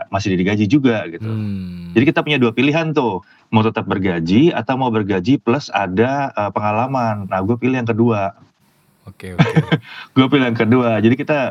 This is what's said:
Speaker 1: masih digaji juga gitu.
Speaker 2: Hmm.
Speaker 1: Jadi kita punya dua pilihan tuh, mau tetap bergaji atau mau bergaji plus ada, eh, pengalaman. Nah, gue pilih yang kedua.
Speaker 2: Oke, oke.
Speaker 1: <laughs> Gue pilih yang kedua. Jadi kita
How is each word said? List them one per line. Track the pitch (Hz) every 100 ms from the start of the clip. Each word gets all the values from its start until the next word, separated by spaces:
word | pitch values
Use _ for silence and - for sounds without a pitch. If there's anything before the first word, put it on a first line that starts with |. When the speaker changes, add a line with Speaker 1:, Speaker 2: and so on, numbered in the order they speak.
| -
Speaker 1:
masih | 98 101
digaji | 90 92 107 101
juga | 147 131 107 82
gitu. | 82 110
Speaker 2:
Hmm. | 110 104 98 92 87 87
Speaker 1:
Jadi | 107 135
kita | -
punya | 156 143
dua | 117
pilihan | 110 139 160 160
tuh, | 147 120 92 - _ _
mau | 110
tetap | 110 107
bergaji | 95 98 95 85 82 104 165
atau | - 120
mau | 131 127
bergaji | 110 98 95 95 143
plus | - 135 -
ada, | 98 95 95 123 139 139
eh, | - 104
pengalaman. | 107 104 107 131 131 113 104 95
Nah, | 95
gue | 98
pilih | 120 123 131
yang | 113
kedua. | 110 120 107 98 - - _ _ _ _ _
Speaker 2:
Oke, | - - 92
oke. | 90
Speaker 1:
<laughs> | - 160 - 160 - - -
Gue | 131 131
pilih | 139
yang | 123 113
kedua. | 110 127 120 107
Jadi | 110 131
kita | - 143 123